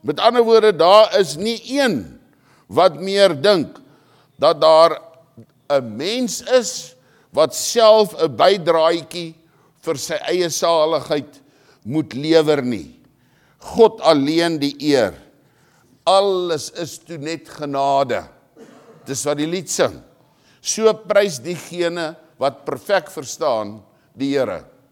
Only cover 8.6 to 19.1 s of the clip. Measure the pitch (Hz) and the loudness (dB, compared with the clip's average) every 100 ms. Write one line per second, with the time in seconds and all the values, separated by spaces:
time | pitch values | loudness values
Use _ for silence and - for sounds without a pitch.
8.6 | 160 165 160 170 147 175 170 160 _ _ | 0 0 0 -2 -6 -12 -12 -16 _ _
9.6 | _ _ - 147 - 156 - 180 175 - | _ _ -8 -6 -6 -8 -4 -2 -2 -2
10.6 | 170 165 156 160 - 147 - _ _ _ | 0 2 0 -2 -4 -6 -6 _ _ _
11.6 | _ _ 104 151 151 123 151 160 151 151 | _ _ -6 -6 -6 -8 2 2 4 0
12.6 | 123 110 76 _ _ _ _ _ _ _ | -2 -6 -10 _ _ _ _ _ _ _
13.6 | - - 220 220 143 156 139 160 170 160 | -12 4 4 4 2 2 2 0 -2 -2
14.6 | 143 143 147 139 101 76 - _ _ _ | -6 -4 0 2 2 -4 -20 _ _ _
15.6 | _ _ _ _ - 196 202 185 175 156 | _ _ _ _ 0 2 2 -2 -4 -6
16.6 | - - 160 - _ 170 147 165 - - | -8 -12 -12 -12 _ -12 -10 -12 -14 -14
17.6 | 147 139 139 139 139 104 82 _ _ _ | -8 -4 0 0 0 -4 -8 _ _ _
18.6 | - - _ - - | -20 -20 _ -20 -12